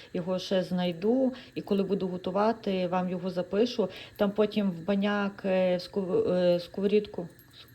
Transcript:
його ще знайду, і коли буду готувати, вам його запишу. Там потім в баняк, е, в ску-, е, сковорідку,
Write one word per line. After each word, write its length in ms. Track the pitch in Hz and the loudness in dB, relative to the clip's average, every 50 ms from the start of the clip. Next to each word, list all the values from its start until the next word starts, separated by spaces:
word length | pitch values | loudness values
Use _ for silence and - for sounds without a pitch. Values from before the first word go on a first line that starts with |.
| - - - | -18 -8 -6
його 260 | 185 165 180 185 180 | -6 -4 -2 -4 -4
ще 240 | 185 - 196 185 175 | -2 0 0 0 0
знайду, 720 | - 185 180 180 180 170 165 190 220 240 269 262 247 254 - - - - | 0 0 0 0 0 -2 -2 0 0 2 2 2 0 -2 -4 -12 -12 -10
і 60 | - | -10
коли 220 | - - 208 196 190 | -2 0 0 0 2
буду 240 | 170 196 190 190 180 | 0 0 -2 -2 -4
готувати, 800 | 180 180 - 185 180 196 208 220 226 220 - 208 190 185 180 170 | -4 -4 -4 -2 0 2 2 2 2 0 -2 -2 0 0 0 0
вам 220 | 175 185 180 180 | 0 0 0 0
його 200 | 185 180 170 190 | -4 -4 -4 -4
запишу. 600 | 175 180 175 - 196 202 240 247 - - 196 185 - - - - - - | -4 -4 -4 0 2 2 2 2 2 0 -2 -2 -4 -10 -16 -18 -2 0
Там 140 | 208 202 | 0 0
потім 400 | 196 - 214 208 208 214 202 196 | 4 2 2 2 2 0 0 0
в 140 | 170 165 - | -2 -2 -2
баняк, 560 | - 202 196 196 208 208 202 202 202 202 - - | 0 0 2 2 0 0 0 0 -2 -4 -4 -2
е, 320 | 196 185 185 185 185 180 175 | 0 2 2 4 2 2 0
в 40 | |
ску-, 480 | - - - 202 190 175 180 - - 180 | -2 -4 -4 -4 -2 0 2 2 2 2
е, 300 | 180 180 180 175 175 175 | 2 4 4 4 4 2
сковорідку, 680 | 175 - - 202 190 202 202 208 208 - - - 170 - - - - - - - - - | 0 -4 -6 -2 0 2 2 2 2 0 -6 -10 -10 -10 -12 -20 -20 -20 -20 -20 -20 -18